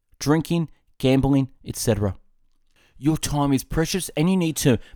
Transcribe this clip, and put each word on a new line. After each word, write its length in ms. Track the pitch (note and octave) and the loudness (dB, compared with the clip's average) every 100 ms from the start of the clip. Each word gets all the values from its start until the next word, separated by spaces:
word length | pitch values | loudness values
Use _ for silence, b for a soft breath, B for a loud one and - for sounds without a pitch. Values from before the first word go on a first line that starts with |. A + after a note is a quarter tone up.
| _ - | _ -6
drinking, 520 | C#3 D#3+ - E3+ D#3 - _ - | 0 0 0 -2 -4 -10 _ -2
gambling, 500 | C3+ C3+ C3+ C#3 C3 - | 2 2 2 2 0 -6
et 120 | - - | -12 -4
cetera. 400 | - G#2 G2+ - - _ _ _ _ _ _ - | -2 0 -2 -6 -14 _ _ _ _ _ _ -4
Your 200 | C3+ D#3 | -2 -2
time 360 | - D3 C#3+ | -2 -2 0
is 120 | C3+ | 0
precious 440 | - - D#3+ F#3+ - | -2 -2 -2 -4 -4
and 200 | - E3 | -2 0
you 60 | F#3+ | 2
need 200 | E3 D3 | 0 0
to 200 | - E3 b | 2 2 b